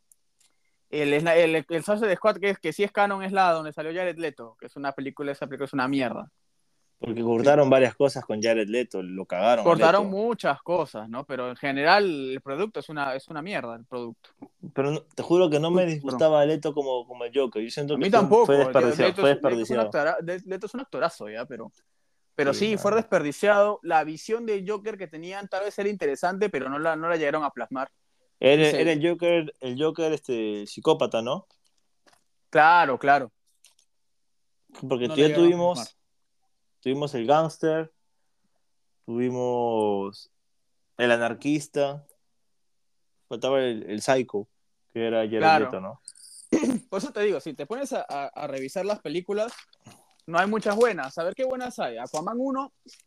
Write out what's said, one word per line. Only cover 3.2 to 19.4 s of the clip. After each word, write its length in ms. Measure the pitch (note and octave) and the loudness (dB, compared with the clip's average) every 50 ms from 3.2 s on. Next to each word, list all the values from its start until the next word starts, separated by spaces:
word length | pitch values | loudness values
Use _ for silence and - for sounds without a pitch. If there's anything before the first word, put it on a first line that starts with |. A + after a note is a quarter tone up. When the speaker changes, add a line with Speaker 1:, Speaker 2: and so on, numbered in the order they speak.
Speaker 1:
es 80 | F#3+ F#3+ | -6 -2
la 220 | G3 F#3+ F#3+ F3+ | 2 2 4 4
donde 200 | E3 D#3+ D#3 D3+ | 2 0 -2 -6
salió 200 | D3+ E3 D3+ D#3+ E3 | -8 -8 -8 -8 -6
Jared 240 | F#3 F#3 F3 D#3+ E3 | -4 -4 -4 -4 -4
Leto, 380 | E3 D3+ - - A#2 A#2 A2 _ | -8 -8 -8 -10 -16 -20 -18 _
que 80 | - | -20
es 80 | B2 - | -18 -14
una 180 | C#3+ C#3+ C#3 C3+ | -8 -8 -6 -6
película, 360 | - C3+ C3 B2 - C#3+ C#3 | -6 -8 -10 -8 -8 -8 -8
esa 160 | C#3 - D3 | -6 -8 -8
película 200 | C#3+ C3+ C3 C#3 | -10 -8 -10 -8
es 60 | - | -6
una 140 | - C#3 B2+ | -4 -4 -2
mierda. 420 | C3 C#3 C#3 B2+ A#2 - - - - _ _ _ _ _ _ _ _ _ _ _ _ _ _ | -2 0 -2 -2 -2 -4 -8 -12 -14 _ _ _ _ _ _ _ _ _ _ _ _ _ _
Speaker 2:
Porque 240 | - A#2 A2 A#2 | -8 -6 -4 -2
cortaron 440 | A2+ A#2 A#2 A#2 - C#3 D3 D3 C#3+ | 0 0 2 4 4 6 6 6 6
Speaker 1:
Sí. 40 | C3 | 6
Speaker 2:
varias 240 | C3+ C3 C3 A#2 - | 6 6 6 4 2
cosas 300 | - C#3 C3+ - C3 - | 0 0 0 0 -4 -8
con 160 | - A2 G#2+ | -8 -6 -2
Jared 260 | G#2+ A2+ A2+ A2+ G#2 G2+ | 0 2 2 2 0 -2
Leto, 340 | A2 B2 A#2+ - - F#2+ | -2 -4 -4 -4 -6 -8
lo 240 | F#2 F2+ F#2 F#2+ F#2 | -8 -8 -10 -10 -8
cagaron 340 | - F2+ F2+ G2+ A#2 B2 A2+ | -6 -4 0 2 2 2 4
a 40 | G#2 | 4
Speaker 1:
Cortaron 400 | F3 E3+ D#3+ E3 D#3+ F3+ G3+ G#3 | 4 4 6 6 4 4 4 2
Speaker 2:
Leto. 100 | G3 F#3+ | 0 -4
Speaker 1:
muchas 460 | G3 A3 A#3+ A#3 - - D#3 C#3 - | -4 -4 -4 -4 -2 -2 -4 -4 -4
cosas, 480 | _ - F3 F3 D3+ - - G#2+ G#2+ A2 | _ -4 -2 -2 -4 -4 -8 -12 -12 -10
¿no? 160 | A2+ B2+ C3+ | -12 -12 -10
Pero 240 | - C3+ B2+ B2 B2 | -8 -8 -8 -6 -8
en 60 | A#2+ | -8
general 760 | - D3 C#3+ C3+ C#3 C#3+ E3 F#3+ G#3 G3+ F#3 D#3 C#3 C3+ C3 | -6 -6 -4 -2 2 4 6 6 6 4 2 -2 -4 -6 -8
el 100 | C3 C3+ | -8 -10
producto 400 | - C#3 C3+ D#3 G#3 A3 - D3 | -8 -8 -6 -6 -6 -6 -6 -10
es 80 | - - | -12 -10
una, 260 | D#3 D3 C#3+ C3+ C3 | -8 -6 -6 -6 -6
es 140 | C3+ - _ | -8 -10 _
una 140 | D#3+ D3+ | -12 -12
mierda, 340 | D#3 G3 G3+ D3 B2 A#2 A#2 | -10 -6 -6 -6 -8 -8 -12
el 80 | A#2 A#2 | -14 -16
producto. 460 | _ B2+ B2 A#2+ A#2 A2+ - _ _ _ _ - - _ _ F3 D#3 | _ -10 -10 -10 -10 -12 -16 _ _ _ _ -20 -20 _ _ -20 -8
Speaker 2:
Pero 200 | - C3+ C3+ C#3+ | -4 -2 -2 0
no, 100 | D3+ D3 | -2 -4
te 200 | - _ _ - | -8 _ _ -10
juro 280 | B2 - E3+ F3+ F#3 D#3 | 0 2 4 4 4 4
que 100 | D3+ D3 | 2 0
no 100 | D#3+ E3 | 2 2
me 140 | F3+ F#3 F3+ | 2 2 2
Speaker 1:
Uy, 80 | E3+ | 2
Speaker 2:
disgustaba 500 | D#3 D3 C#3 C3+ C3 A#2+ D#3+ D#3 D3+ D3 C#3+ | -2 -4 -4 -6 0 2 4 4 6 6 4
Leto 260 | D3+ D#3 D3+ D3+ D#3 | 4 2 -2 -4 -4
como, 340 | C#3+ D3 C#3 C3+ B2+ B2 A#2+ | -4 -2 -2 -2 -4 -4 -6
como 180 | B2+ B2 A#2+ A#2+ | -8 -12 -12 -10
el 80 | A#2+ A#2+ | -2 0
Joker. 280 | C#3 C3+ A#2+ - G#2+ | 0 0 0 -2 -6
Yo 60 | A2+ A#2 | -6 -6
siento 240 | - D3+ C#3+ C#3+ D3+ | -6 -6 -4 -2 -2
Speaker 1:
A 20 | B2+ | 0
Speaker 2:
que 60 | D#3+ | 2
Speaker 1:
mí 60 | G3 | 4
Speaker 2:
fue, 80 | A3 A3 | 4 4
Speaker 1:
tampoco, 280 | F#3+ D3+ G#3 A#3 A#3 | 6 6 6 6 8
Speaker 2:
fue 100 | D3 C#3 | 6 6
Speaker 1:
Leto, 240 | C#3 C3+ C3 B2+ C3+ | 6 6 4 4 4
Speaker 2:
desperdiciado, 280 | B2 A#2+ A2 - - B2+ | 4 4 4 4 2 2
Speaker 1:
Leto 100 | - D3 | 2 4
Speaker 2:
fue 100 | C#3+ C#3 | 4 4
Speaker 1:
es, 60 | C#3 | 4
Leto 120 | C#3+ | 4